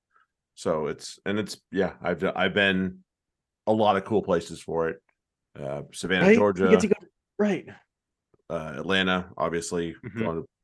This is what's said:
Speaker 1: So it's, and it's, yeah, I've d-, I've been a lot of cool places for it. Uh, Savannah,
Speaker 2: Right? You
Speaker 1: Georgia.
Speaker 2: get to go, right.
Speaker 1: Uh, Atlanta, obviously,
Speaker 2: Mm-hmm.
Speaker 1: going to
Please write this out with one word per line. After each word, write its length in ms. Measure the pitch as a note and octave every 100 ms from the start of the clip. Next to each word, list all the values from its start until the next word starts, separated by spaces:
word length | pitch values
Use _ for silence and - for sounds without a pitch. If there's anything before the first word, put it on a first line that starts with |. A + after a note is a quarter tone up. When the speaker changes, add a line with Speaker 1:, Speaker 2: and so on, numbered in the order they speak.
| _ _ _ _ _ -
Speaker 1:
So 300 | F#2+ D#2+ D2+
it's, 320 | D#2+ - -
and 140 | F#2 G#2
it's, 220 | G2 - _
yeah, 220 | F2+ F2+ -
I've 160 | F2 E2+
d-, 140 | F#2
I've 200 | - F#2+
been 500 | F#2 G2 F#2+ F#2 F#2 _ _ _ _ _ _ -
a 40 |
lot 240 | A2 G#2+ G2
of 80 |
cool 180 | - G#2
places 380 | F#2 F2 - D#2+
for 280 | - E2 E2
it. 140 | D#2+ _ _ _ _ _ -
Uh, 260 | G2 C#3+ -
Savannah, 300 | - F3 F3+
Speaker 2:
Right? 60 | F3+
You 40 | A3
Speaker 1:
Georgia. 300 | G#2 F#2+ F#2+
Speaker 2:
get 120 | F3+
to 80 | G3
go, 60 | - - _ _ -
right. 280 | G#3 E3+ - G2+ _ _ _ _ _ _ -
Speaker 1:
Uh, 220 | E2 D#2 C#2
Atlanta, 520 | D2+ F#2+ F#2 F#2 F2+ -
obviously, 580 | E2 E2+ - F2 E2+ E2
Speaker 2:
Mm-hmm. 140 | - A2+
Speaker 1:
going 180 | E2+ E2
to 60 | D2+ _